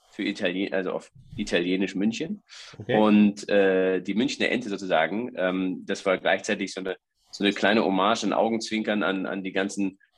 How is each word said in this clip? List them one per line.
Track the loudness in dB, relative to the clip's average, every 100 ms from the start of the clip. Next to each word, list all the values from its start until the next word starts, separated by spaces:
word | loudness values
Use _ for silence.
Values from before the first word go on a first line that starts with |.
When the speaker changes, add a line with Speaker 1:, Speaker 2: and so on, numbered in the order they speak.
| _
Speaker 1:
für | -6
Italien, | -4 -2 -2 -2 -2
also | -2 -4
auf | -6 -10 -20 -14 -8
Italienisch | -2 0 0 0 -2 0
München. | 0 -2 -6 -8 _ -20 -18 -12
Speaker 2:
Okay. | 0 4
Speaker 1:
Und, | 6 8 6 2 2
äh, | 4 4 4 2 0
die | 0
Münchner | 0 0 0 0
Ente | 0 -4
sozusagen, | -6 0 2 2 -2 -6 -2
ähm, | -2 0 -2 -4 -6
das | -4 0
war | 0
gleichzeitig | 2 0 0 -4 -4
so | -6
eine, | -8 -8 _ _ _
so | -2
eine | 0
kleine | 2 2 4
Hommage | 2 2 2 0
und | 0
Augenzwinkern | 0 0 -2 -4 -4 -2 -2
an, | -2 -2 -4
an | -6
die | -4
ganzen | -4 -4 -2 -4 -4 _